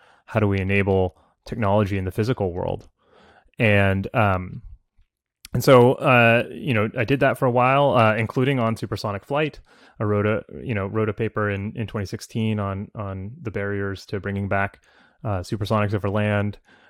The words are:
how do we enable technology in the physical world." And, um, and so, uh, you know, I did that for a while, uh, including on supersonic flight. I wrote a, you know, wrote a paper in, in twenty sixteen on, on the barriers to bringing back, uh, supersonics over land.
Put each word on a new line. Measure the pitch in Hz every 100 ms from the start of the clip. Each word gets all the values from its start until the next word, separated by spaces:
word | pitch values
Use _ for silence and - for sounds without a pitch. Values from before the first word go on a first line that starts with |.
| _ _ -
how | 113
do | 104
we | 98
enable | 95 98 98 95 92 - _ _ -
technology | 113 101 104 98 98
in | 92
the |
physical | - 107 127 95
world." | 87 87 107 - _ _ _ _ _ _ -
And, | 113 101 98 95 98 127
um, | 104 92 92 120 - - _ _ _ _ _ _ -
and | -
so, | 135 127 123
uh, | 139 147 123 117 117 -
you | - 156
know, | 113 107 -
I |
did | 107 151
that | 139 127
for | 131
a |
while, | 120 127 139 143
uh, | 120 110 107
including | 107 - 131 135
on | 113 110
supersonic | 107 107 110 98
flight. | - 139 156 - - _ - -
I | 107
wrote | 104 104
a, | 107 - 71
you | 80
know, | 104 98
wrote | 107 110
a |
paper | 104 110 - 104
in, | 98 101 -
in | 107
twenty | 113 95
sixteen | 113 - 117 110 107
on, | 98 98 104 -
on | 101 95 98 147
the | 117
barriers | 104 101 101 98 95 -
to | 101
bringing | 101 98 98
back, | 98 98 - _ _ _ _
uh, | 117 95
supersonics | 87 107 101 107 104
over | 101 98
land. | 104 104 104 101 - _ _ _